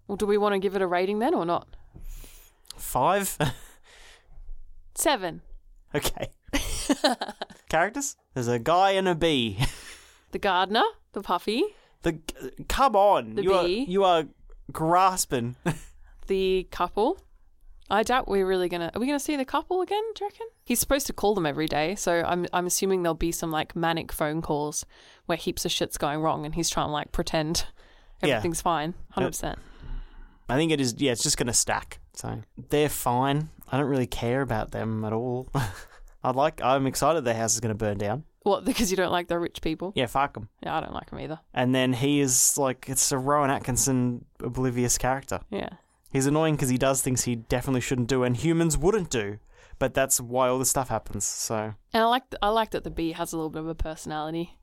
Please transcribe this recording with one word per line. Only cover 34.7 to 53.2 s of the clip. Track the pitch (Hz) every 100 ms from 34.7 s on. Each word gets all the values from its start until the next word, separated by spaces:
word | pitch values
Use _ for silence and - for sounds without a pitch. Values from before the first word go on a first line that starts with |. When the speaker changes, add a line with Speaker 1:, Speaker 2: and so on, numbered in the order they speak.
Speaker 2:
them | 113 110 110
at | 107
all. | 113 127 123 127 143 110 - -
<laughs> | - - -
I'd | 127 127
like, | 156 -
I'm | 123 139 135
excited | - 139 160
their | 123
house | 113 113
is | -
gonna | 113
burn | 104 107 101
down. | 104 127 - _
Speaker 1:
What, | - 294
because | 185 233 208
you | 190
don't | 180
like | 175 175
the | 170
rich | 170 -
people? | 160 160 175
Speaker 2:
Yeah, | 135 120
fuck | 135 139 -
'em. | 101 _
Speaker 1:
Yeah, | - 156
I |
don't | -
like | - -
'em | -
either. | 139 156 -
Speaker 2:
And | - 127
then | 131 127
he | 120 139 143
is, | 139 123 - -
like, | 135 127 -
it's | 131 -
a | 139
Rowan | 131 147 139
Atkinson | 135 - 127 139 127 123 120 - -
oblivious | 123 127 131 120 120 -
character. | 123 135 - 92 -
Speaker 1:
Yeah. | 202 - - _ _ -
Speaker 2:
He's | 135 135
annoying | 151 160 147
'cause | 131
he | 127
does | 135 135
things | 135 123
he | 123 117
definitely | - 127 135 127
shouldn't | - 127 117
do | 131
and | 123 123
humans | 160 165 165 147
wouldn't | 170 220 160
do. | 120 101 104 - - - -
But | 131
that's | 135 135 -
why | 120 123 127
all | 127
this | 127
stuff | 143 127
happens, | 110 - 104
so. | - - - 113 107 104 _
Speaker 1:
And | 226
I | 233
like | 254 -
th-, | -
I | 208
like | 226 220
that | 165
the | 165
bee | 156 165
has | 165